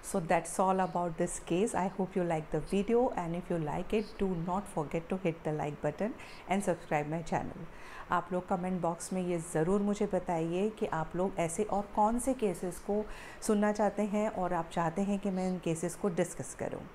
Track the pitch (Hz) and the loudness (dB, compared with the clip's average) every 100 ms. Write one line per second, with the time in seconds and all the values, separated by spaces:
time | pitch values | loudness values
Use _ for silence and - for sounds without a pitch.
0 | - 196 160 175 165 - 190 190 185 175 | 0 -2 4 2 2 2 4 6 4 2
1 | 175 165 - - - 175 226 185 185 - | 0 0 0 -2 0 2 2 2 0 0
2 | 185 196 175 160 151 156 - 190 202 233 | -2 0 2 0 0 -2 0 0 4 4
3 | 254 - 170 170 - 175 151 156 180 214 | 4 2 -2 -4 0 0 0 -2 0 0
4 | 196 - 196 175 170 185 196 - 143 165 | -2 -2 0 0 0 -2 -2 -4 -2 -4
5 | 165 185 185 165 160 151 151 147 151 147 | -2 0 0 0 -2 -2 -2 -2 -2 -2
6 | 202 311 - - - 190 196 170 - 156 | -4 -4 -12 -16 -2 0 2 -2 0 0
7 | 147 160 160 180 - - 165 - - - | 0 -4 0 -2 -2 -8 -12 -12 -14 -14
8 | - 175 170 180 180 190 185 185 170 170 | -2 -2 0 -4 0 -2 0 0 0 -2
9 | - 185 180 170 160 160 160 202 202 202 | -4 -2 0 -2 0 2 4 4 2 2
10 | 202 185 180 170 165 175 214 214 208 160 | 2 0 0 0 0 2 0 0 -2 -2
11 | 156 170 190 190 170 - 208 196 202 - | -2 0 0 2 -2 0 0 0 0 2
12 | 214 240 254 254 208 170 185 175 - 208 | 4 4 0 2 0 0 -4 -6 -2 -2
13 | 214 - - - - 208 208 208 208 202 | -2 -8 -12 -8 2 4 4 4 2 2
14 | 208 208 214 - 180 175 165 - 165 160 | 0 2 0 0 0 0 0 0 0 2
15 | 196 202 202 185 185 185 170 165 175 - | 0 2 0 0 0 0 0 0 -2 0
16 | 202 175 175 - 135 - - - - | 0 2 0 0 -10 -6 -6 -6 -10